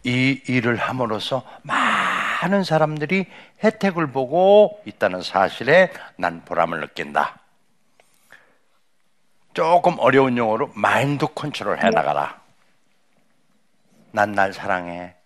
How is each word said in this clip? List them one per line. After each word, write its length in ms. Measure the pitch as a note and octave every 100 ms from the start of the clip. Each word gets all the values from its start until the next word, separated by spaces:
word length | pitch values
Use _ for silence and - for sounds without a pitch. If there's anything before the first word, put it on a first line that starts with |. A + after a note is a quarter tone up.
이 380 | B2+ B2 C3 C3 -
일을 300 | B2+ A#2 A2+
함으로써 640 | - B2+ A#2 G#2+ - C3 - -
많은 1000 | - - - - - - - - E3+ G3
사람들이 640 | F3 D#3 D3+ D#3 D3+ F#3+ F#3 - - _
혜택을 480 | G#3+ A3 G3 E3+ D3+
보고 720 | C3 B2+ E3 F#3+ G#3 G3+ - G#2+
있다는 360 | - G2+ F#2
사실에 680 | F2 F#2 F#2 - A#2 E3+ F3+ - - -
난 300 | F2 E2 -
보람을 340 | E2+ E2 E2
느낀다. 580 | D2 - D2 D2 D2 - _ _ _ _ _ _ _ _ _ - _ _ _ _ _ _ _ _ _ _ _
조금 420 | - E3 F3+ F3+ E3
어려운 380 | A#2+ C3+ C3+ A#2+
용어로 340 | A2+ A2 C#3 G#2+
마인드 500 | G2+ G#2 C3+ C#3+ D#3
컨트롤 520 | - D3+ - G2+ E2+
해나가라. 600 | F#2 D#2+ C#2+ D2 C#2 - _ _ _ _ _ _ _ _ _ _ _ _ _ _ _ _ _
난 200 | G#2+ G#2
날 200 | G2+ G2
사랑해. 600 | F#2 G2 F#2 F2 F2 F2+ _